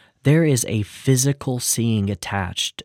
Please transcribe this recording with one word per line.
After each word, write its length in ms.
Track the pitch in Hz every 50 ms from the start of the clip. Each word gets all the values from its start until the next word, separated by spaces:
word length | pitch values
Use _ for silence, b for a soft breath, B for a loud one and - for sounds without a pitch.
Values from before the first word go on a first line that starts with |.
| B B B B -
there 200 | 135 147 165 165
is 200 | 151 139 113 -
a 180 | - 107 107
physical 800 | 104 - - - - 135 135 127 127 143 139 139 - 139 127 123
seeing 500 | - - - - 113 117 113 107 98 98
attached 720 | 101 - - - 104 98 95 87 90 - - - - -